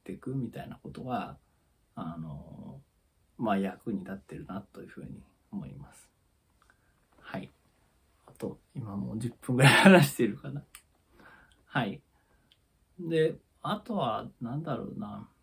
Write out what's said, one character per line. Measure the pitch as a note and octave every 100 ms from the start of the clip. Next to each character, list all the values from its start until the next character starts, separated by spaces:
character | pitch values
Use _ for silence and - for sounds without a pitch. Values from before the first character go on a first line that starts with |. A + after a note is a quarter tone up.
て | -
い | -
く | B2+
み | C3+ A#2
た | -
い | -
な | -
こ | -
と | -
が、 | B2+ A2+ - - _ _ _ _ _
あ | - E2 E2
の、 | D#2+ D2 - - - - - _ _ _ _ -
ま | A2+
あ、 | G2
役 | F#2+ - -
に | G2+
立 | F#2
っ | G2
て | -
る | D#2+ D2+
な | G2
と | - -
い |
う | -
ふ | -
う |
に | - G2+ - _ -
思 | - D3
い |
ま | - C#3
す。 | - - _ _ _ _ _ _ _ _ _ _ _
は | - F#2+
い。 | F#2 _ _ _ _ _ _ _ -
あ |
と、 | - G2 - _
今 | D3 A2 G2+
も | A#2+
う | A2
十 | A#2+ -
分 | - B2+
ぐ |
ら | C#3
い |
話 | - G3 F3+ C#3+
し | -
て | A2+
る | -
か | C3+
な。 | C#3 - - _ _ _ - - - - _ -
は | C3
い。 | G#2+ - _ _ _ _ _ _ _ _ _ -
で、 | E3 D#3+ D#3 - _ _
あ | D3+ G#3
と | - G3+
は、 | C3 G#2+ A2+ -
な | A#2
ん | C#3
だ | D#3+ A#2
ろ | - -
う |
な。 | G2+ G#2 G#2+ _